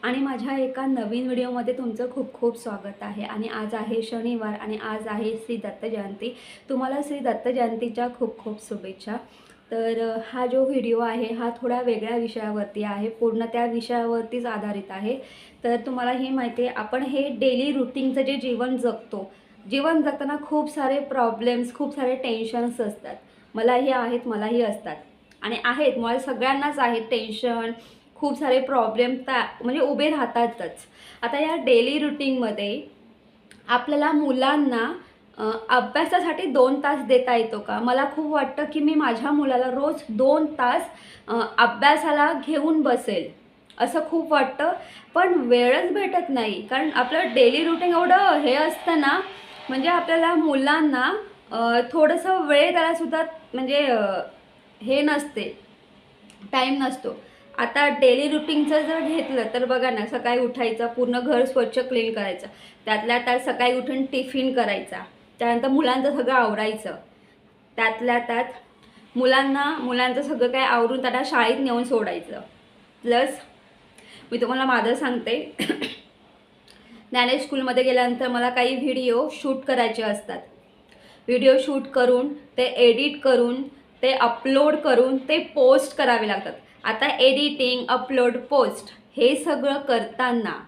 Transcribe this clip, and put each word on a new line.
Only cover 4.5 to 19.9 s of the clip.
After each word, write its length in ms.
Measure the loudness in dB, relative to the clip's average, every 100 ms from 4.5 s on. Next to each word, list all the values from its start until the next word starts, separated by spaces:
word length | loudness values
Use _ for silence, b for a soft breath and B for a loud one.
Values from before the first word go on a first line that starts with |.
| -8
आणि 160 | -8 -8
आज 300 | -6 -8 -6
आहे 300 | -6 -4 -6
श्री 200 | -8 -8
दत्त 280 | -8 -10 -8
जयंती. 520 | -6 -8 -8 -10 -12 B B -6
तुम्हाला 260 | -4 -2 -4 -4
श्री 120 | -4
दत्त 280 | -2 -2 -2
जयंतीच्या 600 | 0 0 -2 -6 -4 -6 -4
खूप 220 | -6 -6
खूप 220 | -12 -12 -10
शुभेच्छा. 440 | -12 -12 -14 -10 -10 -12 B B B _
तर, 420 | -4 -2 -2 -4
अ, 40 | -6 -8
हा 120 | -4 0
जो 200 | 2 2
व्हिडिओ 340 | 0 0 0
आहे 340 | 0 -2 -4
हा 160 | -4 -4 -4
थोडा 200 | -4 -2
वेगळ्या 360 | 0 -2 -2 -2
विषयावरती 680 | -4 -6 -6 -4 -6 -6
आहे. 260 | -6 -4 -6
पूर्ण 360 | -2 0 0 -2
त्या 200 | -2 -2
विषयावरतीच 800 | -2 -2 -2 0 -2 -4 -6 -6
आधारित 460 | -6 -6 -8 -8
आहे. 280 | -8 -6 -6 B B B B
तर 120 | -2 -2
तुम्हाला 360 | -2 -4 -2
हे 180 | -2 -2
माहिती 360 | -2 -4 -2 -4
आहे, 100 | -4
आपण 280 | -4 -4
हे 260 | -2 -2 -2
डेली 420 | 0 2 2 0
रुटीनचं 500 | -2 -2 -2 -2 0
जे 140 | 0 -2
जीवन 420 | -2 -2 -2 0
जगतो, 560 | -2 -4 -10 -12 -12 B B B -6
जीवन 300 | -2 2